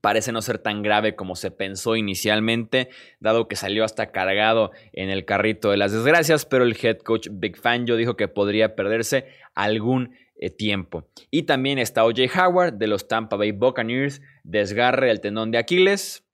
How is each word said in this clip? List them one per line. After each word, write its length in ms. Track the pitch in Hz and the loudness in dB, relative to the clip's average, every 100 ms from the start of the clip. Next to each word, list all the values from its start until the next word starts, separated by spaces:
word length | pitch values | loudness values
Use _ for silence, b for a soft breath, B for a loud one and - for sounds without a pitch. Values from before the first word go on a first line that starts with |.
Parece 300 | 104 107 107 | 2 0 -2
no 100 | 113 | -6
ser 160 | 110 110 | -4 -4
tan 240 | 107 104 | -4 -4
grave 340 | 104 104 107 104 | 0 2 2 -4
como 200 | 95 90 | -10 -8
se 160 | 98 | -10
pensó 440 | - 98 98 120 113 | -8 -8 -6 -2 -2
inicialmente, 920 | 104 92 107 107 110 113 110 131 123 B B B | -2 -2 0 2 2 0 0 -2 -2 B B B
dado 280 | 107 113 113 | 0 0 0
que 80 | 101 | -6
salió 300 | 98 104 110 | -4 0 -2
hasta 260 | - 107 | -2 -6
cargado 600 | 95 95 98 107 113 104 B B | -2 -2 2 2 2 0 B B
en 180 | - 95 | -10 -6
el 140 | 98 | -6
carrito 460 | 92 101 104 107 107 | -2 0 0 0 0
de 80 | 101 | 2
las 140 | 101 | 0
desgracias, 540 | 107 120 170 156 151 - | 0 2 2 4 2 2
pero 180 | 131 | 2
el 120 | 120 110 | 2 2
head 160 | 120 - | -2 -2
coach 300 | - 113 - | -2 -4 -2
Vic 300 | 101 101 - | -6 -6 -2
Fangio 340 | 120 120 120 117 | 0 0 2 0
dijo 220 | 117 107 | 0 -2
que 100 | 104 | -4
podría 480 | - 101 104 110 110 | 0 0 2 0 0
perderse 520 | 101 113 110 135 - B B | -2 0 0 -2 -4 B B
algún, 600 | - 101 110 110 127 123 b b - | -4 -2 0 0 0 -2 b b -10
eh, 140 | 92 | -10
tiempo. 580 | - 107 101 87 85 78 B B | -4 -2 -2 -4 -12 -12 B B
Y 140 | 151 | -4
también 340 | - 139 135 139 | 0 0 0 -2
está 280 | 113 - 113 | -2 2 2
O 40 | |
J 140 | 117 127 185 | 4 0 2
Howard 380 | 185 180 175 | 2 4 0
de 140 | 107 107 | 0 -2
los 200 | 101 - | -2 -2
Tampa 300 | 113 110 101 | -4 -2 -2
Bay 140 | 104 | -2
Buccaneers, 680 | 101 123 131 113 123 139 139 b b | 2 0 0 -4 -2 -4 -6 b b
desgarre 640 | - 107 101 104 123 127 131 | -4 -2 0 2 2 2 2
del 140 | 107 | 0
tendón 300 | 101 107 110 | -2 -4 -2
de 80 | 117 | -2
Aquiles 640 | 117 180 185 196 - - _ | 0 2 2 2 -4 -14 _